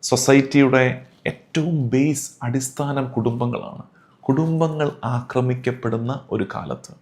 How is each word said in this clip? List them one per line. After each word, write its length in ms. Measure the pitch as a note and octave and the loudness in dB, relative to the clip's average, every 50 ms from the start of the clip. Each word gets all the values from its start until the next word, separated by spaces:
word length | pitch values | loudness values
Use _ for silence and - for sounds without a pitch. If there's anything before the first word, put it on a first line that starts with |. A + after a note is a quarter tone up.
| - - | 0 0
സൊസൈറ്റിയുടെ 720 | - B2 - - C#3 C#3 C3+ C3+ - C#3+ C#3 C3 C3 C3 C3 B2+ B2 - - - _ _ _ - | 0 0 6 6 6 6 6 6 6 6 6 6 6 4 4 4 0 -4 -10 -18 _ _ _ -6
ഏറ്റവും 440 | - - - _ _ E3 D#3 E3+ E3+ D#3 C3 A#2 A#2 | -6 -6 -14 _ _ -2 -2 0 0 0 0 0 2
ബേസ് 320 | C3 C#3 D3+ D3+ - - - - _ - | 2 2 2 0 -2 -6 -12 -12 _ -6
അടിസ്ഥാനം 600 | A#2+ A#2+ C3+ C3 - - - D3+ C#3+ C#3 C#3 C3+ B2+ B2+ | -2 -2 -2 -4 -4 -6 -6 -4 -2 -2 -4 -4 -4 -2
കുടുംബങ്ങളാണ്. 680 | - A2+ A#2+ A#2 A#2+ B2 A#2+ A#2+ - - - - - - - _ _ _ _ _ _ - - | -2 -2 0 -2 -2 -4 -4 -4 -6 -10 -10 -14 -16 -18 -20 _ _ _ _ _ _ -2 0
കുടുംബങ്ങൾ 600 | C3+ C#3 D#3+ E3 E3 D#3+ E3 D#3+ D#3 D3+ D3+ C#3+ D3 - - A#2 B2+ | 0 0 2 0 0 0 0 0 0 0 -2 -2 -4 -4 -6 -4 -4
ആക്രമിക്കപ്പെടുന്ന 960 | B2 B2 - - B2+ B2+ B2+ B2+ B2+ B2 B2+ B2 B2+ - A#2 A2+ A2+ A#2 A#2+ C3+ C#3 - - G#2 | -4 -4 -2 -2 0 0 0 -2 -2 -2 -4 -4 -2 -4 -4 -4 -2 -4 -4 -6 -8 -8 -6 -4
ഒരു 100 | G#2 G2 F#2+ - | -4 -4 -4 -6
കാലത്ത് 400 | - - - - - - - - _ | -10 -8 -8 -10 -10 -10 -20 -20 _